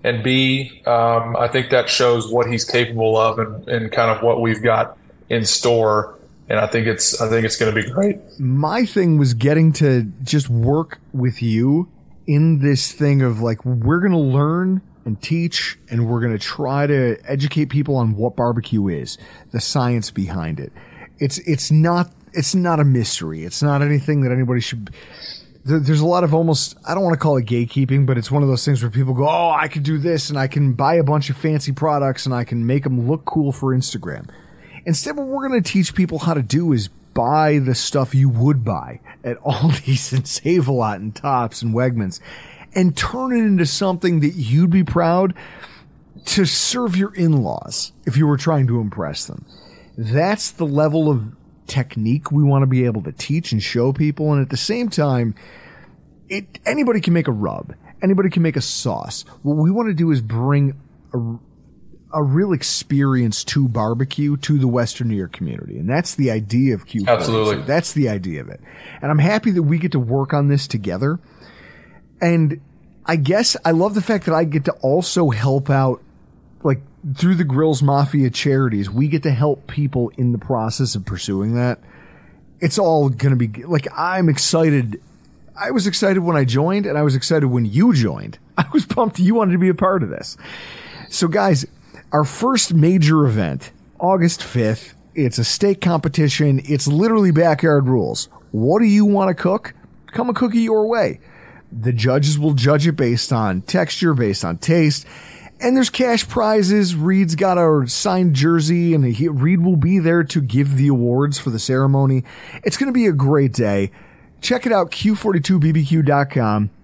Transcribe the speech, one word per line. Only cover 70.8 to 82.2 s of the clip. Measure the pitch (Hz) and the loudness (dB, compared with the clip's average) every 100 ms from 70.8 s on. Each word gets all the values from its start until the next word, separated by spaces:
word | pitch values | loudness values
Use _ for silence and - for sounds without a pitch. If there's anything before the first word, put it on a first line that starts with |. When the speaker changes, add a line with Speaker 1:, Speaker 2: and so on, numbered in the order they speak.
| 98 90 135 170 - - - - - - - - - - | -4 -4 -4 -4 -10 -20 -20 -20 -20 -20 -20 -20 -20 -4
Speaker 2:
And | 170 170 151 - - - - - - | 0 2 0 -2 -12 -20 -20 -12 -4
I | 165 | -2
guess | 139 208 233 - | 2 2 0 0
I | 165 | 0
love | 165 196 | 2 2
the | 208 | 0
fact | 185 208 - | -2 -2 0
that | |
I | 160 | 0
get | 160 156 151 | 0 -2 -2
to | - | -2
also | 127 156 175 185 160 | 0 0 0 0 0
help | 107 135 135 135 | 0 0 0 0
out, | 135 131 127 - _ - _ _ - | 2 2 -2 -10 _ -20 _ _ -4
like, | 151 135 - - 151 135 | -2 -2 -6 -12 -8 0
through | 170 175 | 2 2
the | |
Grills | 151 131 160 135 | 0 2 2 2
Mafia | 139 139 139 147 131 | 2 2 2 2 0
charities, | - 143 135 131 104 98 | 0 0 2 0 -2 -2
we | 110 143 | -2 0
get | 156 | 0
to | 156 | 0
help | 123 151 135 - | 0 0 -2 -6
people | - 143 131 117 - | -4 -2 -2 -4 -2
in | 123 | -2
the | 117 | -2
process | - 123 110 - 127 | -2 -2 -2 -2 -4
of | 104 | -4
pursuing | 95 92 - 98 104 | -8 -8 -6 -4 -2
that. | 120 123 - - - - - | 0 -2 -4 -12 -20 -20 -20